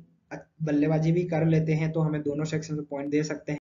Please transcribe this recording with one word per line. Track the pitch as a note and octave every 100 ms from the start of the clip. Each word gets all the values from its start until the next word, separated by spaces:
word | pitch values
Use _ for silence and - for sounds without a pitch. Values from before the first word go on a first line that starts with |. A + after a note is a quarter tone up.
| - _ - D3 - -
बल्लेबाजी | D#3 D3 D#3 D#3 D#3+
भी | F3
कर | F3 D#3+ D#3+
लेते | D#3+ D#3+
हैं, | D#3 D#3
तो | E3
हमें | D#3 D3+
दोनों | D3 C#3+
section | D#3 D#3 -
में | D3+
point | - C#3 D3
दे | D3
सकते | D#3 D3+ - D3